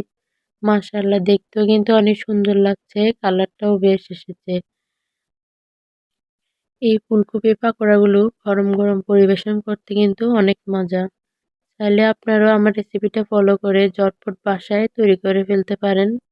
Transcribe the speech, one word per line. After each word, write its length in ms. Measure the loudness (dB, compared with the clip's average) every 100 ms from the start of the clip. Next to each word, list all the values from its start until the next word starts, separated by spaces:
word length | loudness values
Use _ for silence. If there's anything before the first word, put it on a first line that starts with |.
| -6 _ _ _ _ _
মাশাআল্লাহ, 560 | -2 -2 -2 -6 -2 -2
দেখতেও 400 | 0 -2 _ -4 0
কিন্তু 260 | 0 2
অনেক 220 | 2 2 -2
সুন্দর 360 | -4 -2 0 0
লাগছে, 440 | 0 -2 _ -2 -2 -2
কালারটাও 580 | -2 -2 -4 -4 -2 0
বেশ 240 | 0 0 -4
এসেছে। 420 | -18 -18 -16 -8 -8 -8 _ _ _ _ _ _ _ _ _ _ _ _ _ _ _ _ _ _ _ _ -4
এই 140 | -2 -2
ফুলকপির 560 | 0 -2 -2 -2 -2 -2
পাকোড়াগুলো 680 | -2 -2 2 4 4 2 0 -2
গরম 280 | -4 -2 0
গরম 260 | 0 0 -2
পরিবেশন 540 | 0 4 4 2 -2 -6
করতে 300 | -6 -10 -6
কিন্তু 300 | 0 0 0 -2
অনেক 240 | 2 0 0 -4
মজা। 360 | -4 -2 -4 -6 _ _ _ _ _ _ -6
চাইলে 240 | 0 2 2
আপনারাও 460 | 0 0 2 4
আমার 220 | 4 2
রেসিপিটা 480 | 0 -6 -6 -4 -4
ফলো 300 | -4 0 0 0
করে 240 | 0 0 0
ঝটপট 460 | 0 -4 -4 -12 -8
বাসায় 420 | -6 -6 -4 -4 -4
তৈরি 260 | 0 0 0
করে 240 | 0 -2
ফেলতে 320 | -2 -2 -4 -4
পারেন। 340 | -2 0 -2 -4 _